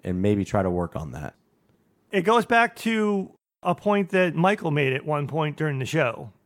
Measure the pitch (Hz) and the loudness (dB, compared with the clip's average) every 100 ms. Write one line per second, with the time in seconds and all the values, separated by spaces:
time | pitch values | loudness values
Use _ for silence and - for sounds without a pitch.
0 | - 90 98 104 95 104 92 90 85 - | -6 0 2 2 0 0 0 0 -2 -6
1 | 78 64 73 - _ _ _ _ _ _ | -10 -10 -12 -14 _ _ _ _ _ _
2 | _ 196 180 233 - 233 233 - 226 220 | _ -2 2 2 4 2 2 0 -2 0
3 | 214 202 190 - _ _ 180 170 208 202 | 2 0 -4 -12 _ _ -4 -2 0 0
4 | 190 190 180 151 185 208 165 147 135 131 | 2 2 2 2 2 2 0 0 0 -2
5 | 156 147 143 156 151 147 156 139 120 156 | -2 -4 -2 -2 -4 -2 -4 -4 -2 0
6 | 127 110 123 _ | 0 -2 -12 _